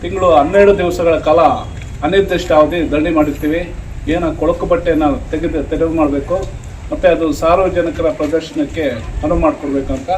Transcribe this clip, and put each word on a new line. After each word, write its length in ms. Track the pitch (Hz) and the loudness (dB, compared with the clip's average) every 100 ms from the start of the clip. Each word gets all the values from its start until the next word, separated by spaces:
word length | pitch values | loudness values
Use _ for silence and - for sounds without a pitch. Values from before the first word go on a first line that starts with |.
ತಿಂಗಳು 340 | 170 190 180 160 | -6 0 4 4
ಹನ್ನೆರಡು 420 | 147 196 202 190 | 4 6 6 6
ದಿವಸಗಳ 400 | 175 - 170 156 | 2 0 2 2
ಕಾಲ 220 | 156 160 156 - - - - - 151 | 4 4 4 2 -6 -12 -12 -6 0
ಅನಿರ್ದಿಷ್ಟಾವಧಿ 840 | 196 190 175 - 156 151 170 147 | 2 2 0 2 4 4 2 -2
ಧರಣಿ 200 | 143 160 | 0 0
ಮಾಡಿರ್ತೀವಿ. 640 | 165 147 139 151 160 175 - - - - | 2 0 0 -2 -2 -4 -10 -12 -10 -4
ಏನು 320 | 165 170 147 | -2 -2 -2
ಕೊಳಕು 260 | 156 175 185 | -2 -2 0
ಬಟ್ಟೆಯನ್ನು 680 | 170 170 156 151 131 - | 0 0 2 2 0 -4
ತೆಗೆದು, 320 | 160 165 160 | -4 -2 -4
ತೆರವು 300 | 139 - 165 | -4 -2 -2
ಮಾಡಬೇಕು, 560 | 160 151 143 - 180 190 - - - - | 0 0 0 -2 -4 -4 -10 -14 -14 -10
ಮತ್ತು 160 | 151 185 | 0 2
ಅದು 260 | 165 160 | 2 0
ಸಾರ್ವಜನಿಕರ 720 | 143 160 180 185 175 170 147 165 151 | 0 2 2 2 0 -2 0 -2 0
ಪ್ರದರ್ಶನಕ್ಕೆ 640 | 151 160 160 160 139 160 147 120 - - | -2 -2 -4 -6 -4 -2 -4 -4 -8 -6
ಅನುವು 160 | 151 170 | -2 2
ಮಾಡಿಕೊಡ್ಬೇಕಂತ. 680 | 160 143 143 139 131 131 123 | 0 0 -4 -4 -2 -6 -4